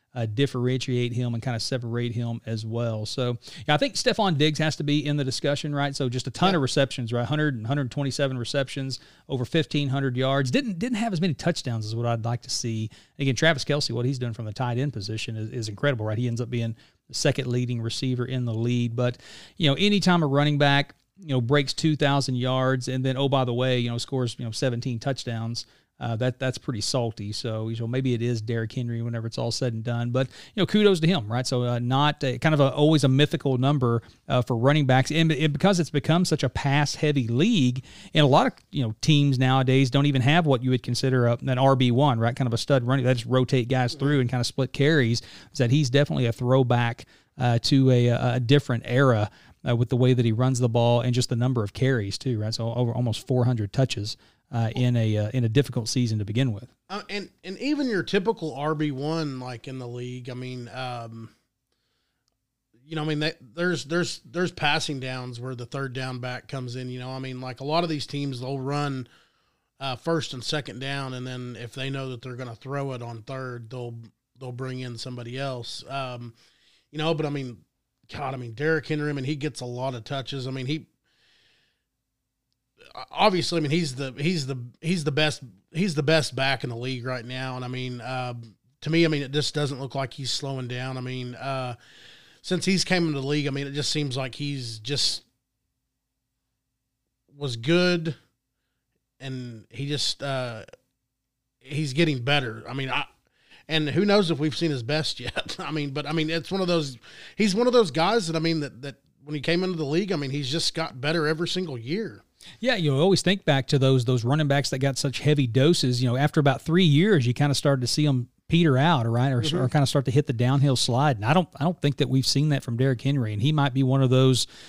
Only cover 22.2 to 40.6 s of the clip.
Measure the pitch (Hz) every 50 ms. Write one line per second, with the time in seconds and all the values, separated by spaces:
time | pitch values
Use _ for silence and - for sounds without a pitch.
22.2 | 127 - 127 123 127 127 131 131 127 131 131 127 123 131 127 131 127 131 131 135
23.2 | 143 135 139 135 127 123 117 123 127 131 127 123 120 117 120 123 - - 135 127
24.2 | 123 113 - - 123 113 107 - 143 131 120 120 - 135 120 113 - 139 135 -
25.2 | - 123 117 113 113 117 117 - - _ _ _ _ _ _ _ 131 117 113 110
26.2 | 127 127 123 - 131 131 - - - - 123 104 - - - 127 117 113 - -
27.2 | 101 101 107 - - 113 110 110 110 113 113 113 117 113 123 135 135 131 120 110
28.2 | 117 123 120 110 107 117 117 113 113 110 - 131 120 120 117 117 120 117 117 113
29.2 | 110 113 - 123 120 120 - - 135 123 113 113 110 120 117 117 120 120 120 131
30.2 | 135 - - - - - - 208 185 - - 214 208 208 190 160 160 165 190 151
31.2 | 104 104 117 127 127 - 131 123 123 120 120 120 120 120 131 139 147 147 143 -
32.2 | 143 131 120 123 - 160 156 147 139 135 131 143 147 156 160 143 143 135 131 135
33.2 | 151 - - 135 - 139 131 123 131 139 147 139 127 120 117 113 - - - _
34.2 | _ - 135 127 120 - 123 113 120 139 147 156 139 127 127 131 131 - 143 165
35.2 | 165 160 156 131 160 156 143 139 - 196 202 170 156 - - 143 - - 160 180
36.2 | 180 - 160 - - 127 - - - 139 139 147 147 - - - 156 151 143 139
37.2 | 117 110 117 127 175 233 240 175 127 123 123 131 - - - - - - - 156
38.2 | 147 131 139 165 254 156 - - _ _ - 147 123 110 110 - - 160 151 143
39.2 | 143 143 131 123 131 127 131 135 127 127 131 135 139 120 123 139 143 147 135 131
40.2 | 110 139 156 180 165 147 135 117